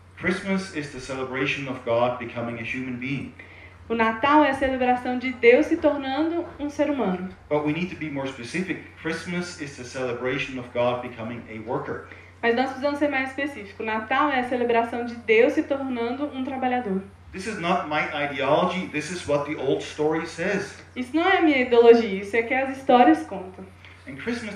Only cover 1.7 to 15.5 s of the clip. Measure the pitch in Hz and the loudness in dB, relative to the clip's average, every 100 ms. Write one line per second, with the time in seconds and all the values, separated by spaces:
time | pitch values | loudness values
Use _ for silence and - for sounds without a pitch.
1.7 | 127 120 117 123 123 117 120 117 117 117 | -6 0 2 2 0 -6 -8 -8 -8 -8
2.7 | 131 127 120 127 143 - - - - - | -8 -8 -8 -6 -6 -8 -16 -20 -20 -20
3.7 | - - 226 226 226 285 302 285 262 269 | -16 -6 0 0 2 4 6 4 2 -2
4.7 | 262 254 247 254 247 254 254 233 262 302 | 0 2 0 0 -4 -4 4 8 8 6
5.7 | 320 302 285 269 269 320 339 339 - 294 | 4 2 2 -2 -2 0 -2 -6 -6 -6
6.7 | 294 285 277 202 185 185 - - 147 151 | -2 0 0 0 -2 -6 -12 -2 -2 0
7.7 | 160 180 - 156 139 135 127 117 170 185 | -2 -4 -6 -6 -6 -6 -8 -8 -6 -4
8.7 | - - - 160 - 180 175 175 - 143 | -6 -10 -10 -8 -6 -6 -6 -6 -10 -12
9.7 | - 120 135 127 120 127 135 139 131 117 | -12 -12 -6 -4 -4 -2 -4 -4 -8 -6
10.7 | 120 123 123 123 117 117 117 110 110 110 | 0 0 0 -6 -10 -10 -10 -12 -12 -6
11.7 | 139 - - - - - - 233 233 262 | -6 -4 -10 -12 -20 -20 -4 0 2 0
12.7 | 262 285 285 294 269 262 - 285 220 196 | 0 -2 0 0 0 -4 -4 -6 -8 -14
13.7 | - 220 226 - 269 294 262 247 254 233 | -10 -6 -4 -2 0 2 0 0 0 2
14.7 | 233 233 240 240 - - 220 269 | 2 2 -2 -6 -6 2 6 6